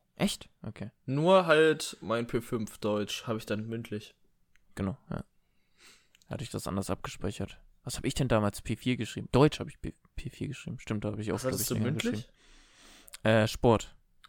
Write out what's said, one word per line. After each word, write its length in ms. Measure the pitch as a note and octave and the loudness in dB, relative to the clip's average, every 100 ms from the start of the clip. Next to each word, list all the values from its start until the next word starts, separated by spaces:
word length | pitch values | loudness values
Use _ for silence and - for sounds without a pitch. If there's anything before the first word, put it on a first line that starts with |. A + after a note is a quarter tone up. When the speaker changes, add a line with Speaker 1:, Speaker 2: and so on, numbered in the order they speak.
| _ - | _ -4
Speaker 1:
Echt? 340 | - - - _ | -2 -2 -12 _
Okay. 300 | A2+ - A3 _ - | -12 -10 -12 _ -4
Speaker 2:
Nur 400 | C#3 E3+ F#3+ E3 | 2 6 8 8
halt 520 | D#3 D#3+ D#3 - - | 6 6 4 -2 -8
mein 260 | - A#2 A#2+ | -2 -2 0
P 140 | B2 | -2
fünf 360 | - A#2+ G#2+ - | -2 -4 -4 -4
Deutsch 460 | G#2+ G#2 G2+ - - | -2 0 -2 -6 -4
habe 100 | A2 | -6
ich 80 | - | -4
dann 220 | G#2+ A2+ | -6 -4
mündlich. 480 | A2+ A2+ G#2 - _ _ _ _ _ _ - | -8 -6 -10 -10 _ _ _ _ _ _ -4
Speaker 1:
Genau, 220 | G2 - - | -4 -4 -8
ja. 140 | - - _ _ _ _ _ - - _ _ - | -10 -10 _ _ _ _ _ -20 -20 _ _ -12
Hatte 140 | - | -10
ich 60 | - | -8
das 180 | - - | -8 -4
anders 220 | F#2+ F#2+ | -4 -4
abgespeichert. 720 | G2 - - G2+ - G2 - - _ | -6 -6 -6 -6 -6 -8 -10 -20 _
Was 140 | - - | -10 -6
hab 80 | B2 | -4
ich 80 | - | 0
denn 120 | B2+ | 2
damals 340 | A2+ G#2 - | 2 2 -2
P 140 | - A2+ | -6 -4
vier 220 | B2+ B2 | -2 -2
geschrieben? 320 | G#2+ A2 - | -4 -8 2
Deutsch 280 | B2 D3+ - | 6 6 4
hab 80 | - | -10
ich 100 | - | -10
P-, 140 | - - _ - | -12 -12 _ -12
P 140 | C3 | -10
vier 180 | - - | -8 -8
geschrieben. 300 | - - - | -8 -10 -10
Stimmt, 240 | - G#2+ G#2 | -6 -4 -4
da 60 | |
hab 80 | G#2+ | -4
ich 120 | G#2 | -4
auch, 40 | G2+ | -2
Speaker 2:
Was 60 | |
Speaker 1:
glaub 100 | C3 | -2
Speaker 2:
hattest 100 | C3+ | -2
Speaker 1:
ich, 40 | C3 | -2
Speaker 2:
du 40 | A#2 | 0
Speaker 1:
länger 100 | A2 | 0
Speaker 2:
mündlich? 200 | D#3 A#3 | 0 -2
Speaker 1:
geschrieben. 200 | F3 - _ _ - _ _ - - - - | -4 -8 _ _ -20 _ _ -20 -20 -20 -2
Äh, 240 | A2 A2+ A2 | 4 4 4
Sport. 480 | - B2+ G#2+ - - _ _ | 4 4 4 2 -18 _ _